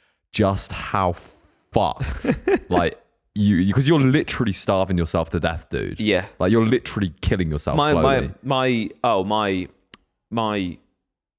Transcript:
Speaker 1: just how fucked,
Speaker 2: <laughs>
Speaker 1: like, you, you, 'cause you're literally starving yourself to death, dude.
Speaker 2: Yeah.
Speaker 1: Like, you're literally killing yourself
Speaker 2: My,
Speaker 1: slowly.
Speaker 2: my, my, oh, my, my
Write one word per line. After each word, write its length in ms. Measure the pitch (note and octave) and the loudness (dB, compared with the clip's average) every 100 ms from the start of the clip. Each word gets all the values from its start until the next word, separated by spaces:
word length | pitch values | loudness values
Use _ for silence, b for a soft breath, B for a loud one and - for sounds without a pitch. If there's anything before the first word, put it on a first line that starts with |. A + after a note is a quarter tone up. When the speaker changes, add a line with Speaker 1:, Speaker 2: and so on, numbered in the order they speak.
| _ _ _ | _ _ _
Speaker 1:
just 400 | - G2 G2 - | 0 0 0 -4
how 420 | - - G#2 F#2 F2 - - _ _ _ | -8 -4 -2 0 -2 -12 -20 _ _ _
fucked, 560 | A#2 F2 - C3+ - - - - | 0 0 -2 -6 -4 -2 -2 0
Speaker 2:
<laughs> 200 | G4 - | -2 0
Speaker 1:
like, 300 | F2 E2+ - _ _ _ G#2 | 0 0 -4 _ _ _ 0
you, 200 | G#2 F2 | 2 4
you, 160 | F#2+ | 2
'cause 140 | C3+ C3+ | 2 4
you're 120 | D#3+ | 4
literally 520 | C3 D3 - - A2+ | 4 2 0 -2 -2
starving 440 | F#2 - G2 F#2 F2 | -2 0 0 2 0
yourself 340 | E2 F2 D#2+ | 0 -2 -2
to 80 | E2+ | -2
death, 280 | E2 D#2+ - | -2 -4 -6
dude. 300 | C2+ G1+ - | -6 -6 -4
Speaker 2:
Yeah. 260 | G#2+ F#2 F#2 - | 0 0 0 -2
Speaker 1:
Like, 120 | F#2 | 2
you're 140 | A2+ A2 | 4 4
literally 480 | B2 - A2 F#2+ - | 0 -2 -4 -4 -2
killing 280 | - G2 E2 | -2 0 0
yourself 280 | D2 - G2+ | -2 -2 0
Speaker 2:
My, 140 | D3 | 2
Speaker 1:
slowly. 120 | E2+ | 2
Speaker 2:
my, 260 | C3 C3 - - | 2 2 -2 -8
my, 460 | B2+ C3 C3 A#2 G2+ - | -4 0 2 0 -2 -4
oh, 200 | B2 G2+ | 0 0
my, 440 | F#2+ G#2+ G#2 F#2 F2 _ _ - _ _ - | 0 0 0 -2 -4 _ _ -20 _ _ -10
my 480 | A2+ A2 G#2 F2+ - _ _ _ _ _ | -4 -2 -2 -4 -8 _ _ _ _ _